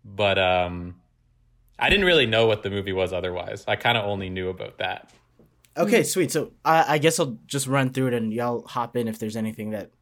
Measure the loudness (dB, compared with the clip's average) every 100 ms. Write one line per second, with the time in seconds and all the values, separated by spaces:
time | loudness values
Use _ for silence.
0 | -14 0 2 4 4 2 0 -4 -10 -16
1 | _ _ _ _ _ _ _ -4 0 2
2 | 4 4 4 4 4 2 -2 -4 -4 -2
3 | -2 -2 -4 -6 -8 -8 -4 0 2 0
4 | 0 -4 -4 -4 -4 -6 -12 -8 -8 -8
5 | -14 _ _ _ _ _ _ -4 2 2
6 | 2 0 0 0 -4 _ 2 4 4 4
7 | 2 2 -2 -4 -6 -6 0 0 0 0
8 | 0 0 -2 -2 -2 -4 -6 -6 -4 -4
9 | -4 -4 -6 -4 -6 -6 -8 -8 -10 _